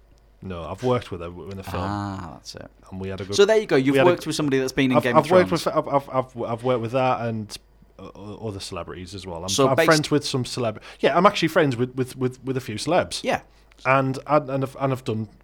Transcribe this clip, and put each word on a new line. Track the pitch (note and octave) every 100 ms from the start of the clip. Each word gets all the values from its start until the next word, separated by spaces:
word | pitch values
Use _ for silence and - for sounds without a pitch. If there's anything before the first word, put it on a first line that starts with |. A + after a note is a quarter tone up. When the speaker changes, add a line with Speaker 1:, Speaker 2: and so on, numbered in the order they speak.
| _ _ _ _
Speaker 1:
no. | F#2+ F2 D#2+
I've | F#2
worked | B2+ B2 -
with | F2
her | E2+
w-, | F2 E2
in | F#2+
a |
film. | F#2+ F2
Speaker 2:
Ah, | F#2+ G2+ G2+ F#2+ E2+
that's | B1+ - -
it. | - _ -
Speaker 1:
And | F#2
we | F#2+
had | F#2+
a | F#2+
good | G2+
Speaker 2:
So | G3+
there | A3
you | G#3+
go. | D3+
You've | C3+
Speaker 1:
we | C3+
had | C3+
a |
Speaker 2:
worked | F3 D#3+
with | D3+
somebody | D3+ C3+
that's | C3
been | - C3
in | B2+
Speaker 1:
I've, |
Speaker 2:
Game | B2 C#3+
Speaker 1:
I've | D3
Speaker 2:
of |
Speaker 1:
worked | F#3 F3+
Speaker 2:
Thrones. | E3+ E3+
Speaker 1:
with, | D3+
I've, | C3
I've, | C#3 C#3
I've, | C3 B2 A#2
I've | G#2+ A2+
worked | B2+ B2
with | A2+
that | C3 B2+ A2 A#2
and, | A2+ G2+ - _ _ - -
uh, | G2 -
o-, | G#2 G2+ A2
other | G2
celebrities | - F2+ E2+ F2 F2+
as | G2 F#2
well. | E2
I'm, | F#2
Speaker 2:
So | G2+ C3+
Speaker 1:
I'm | C3+
Speaker 2:
based | E3
Speaker 1:
friends | D#3 D3
with | D3 -
some | C3 A#2+
celeb-, | - A2+ G#2 - -
yeah, | C#3+ D#3
I'm | G3+
actually | G#3+ D#3+
friends | F#3+ D3 A#2
with, | B2+ B2+
with, | B2+ C3
with, | B2+ B2+
with | C3 B2+
a |
few | - G#2+
celebs. | D3 E3+ - -
Speaker 2:
Yeah. | B3+ - - _ _ _ C3
Speaker 1:
And, | C3+ C3+ C3+ -
and, | D3+ C3
and | C3+
I've, | C3 -
and | C#3
I've | B2+
done, | - A2 A2 -